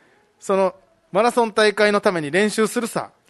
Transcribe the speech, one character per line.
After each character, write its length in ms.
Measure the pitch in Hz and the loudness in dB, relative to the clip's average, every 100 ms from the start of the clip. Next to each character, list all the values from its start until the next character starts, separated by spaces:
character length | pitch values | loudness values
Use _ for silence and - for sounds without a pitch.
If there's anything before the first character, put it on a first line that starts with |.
| _ _ _ _ | _ _ _ _
そ 160 | - 190 | -4 0
の、 180 | 185 - _ _ _ | 0 -4 _ _ _
マ 100 | 180 | 0
ラ 80 | 240 | 0
ソ 120 | 247 | 2
ン 80 | 226 | -2
大 220 | 202 214 | 2 2
会 180 | 208 208 | 2 2
の 80 | 202 | 2
た 100 | 208 | 0
め 80 | 175 | -2
に 100 | 147 | -2
練 200 | 175 214 | 0 0
習 160 | 214 214 | 0 -2
す 140 | 240 | -2
る 60 | 233 | -4
さ。 240 | - 104 _ | -6 -8 _